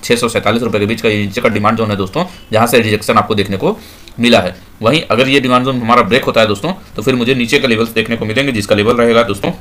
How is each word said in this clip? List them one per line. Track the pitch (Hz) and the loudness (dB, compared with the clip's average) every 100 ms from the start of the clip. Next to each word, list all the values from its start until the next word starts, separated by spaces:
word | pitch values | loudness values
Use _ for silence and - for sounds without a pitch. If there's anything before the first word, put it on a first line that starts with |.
छः | - 120 | 0 0
सौ | 120 | 0
सैंतालीस | 107 101 113 | -2 0 -2
रुपये | 117 107 | 0 -2
के | 101 | -2
बीच | 110 | 0
का | 113 | 0
ये | 104 | 0
नीचे | 101 98 | -2 -2
का | 117 | -2
demand | 104 104 113 | 0 0 0
zone | 110 | -2
है | 101 | -2
दोस्तों, | 92 156 180 - - | -4 -4 -6 -8 -4
जहाँ | 107 117 | 0 2
से | 123 | 2
rejection | 117 104 - 113 | 2 -2 0 0
आपको | 104 | 0
देखने | 104 95 98 | -2 -2 -2
को | 170 220 - - - - | -2 -4 -10 -20 -20 -2
मिला | 120 113 | 2 4
है। | 90 90 - - | 2 -8 -20 -2
वहीं | 110 156 - | 0 0 0
अगर | 113 135 | 0 2
ये | 139 | 2
demand | 127 123 | 2 0
zone | 127 127 | 0 -4
हमारा | 113 123 | 2 2
break | 190 135 | 4 0
होता | 131 117 | 2 2
है | 107 | 2
दोस्तों, | 101 156 185 - - | 0 -4 -6 -10 -6
तो | |
फिर | 113 | -2
मुझे | 127 117 | 0 0
नीचे | 131 117 139 | 0 0 0
के | 123 | 0
levels | 110 113 | 0 0
देखने | 113 110 113 | -2 -4 -4
को | |
मिलेंगे, | 110 110 139 | -2 -2 -2
जिसका | 117 101 | -2 0
level | 104 104 120 | 2 2 2
रहेगा | 117 117 | 4 2
दोस्तों | 107 98 101 - | 2 -2 -4 -6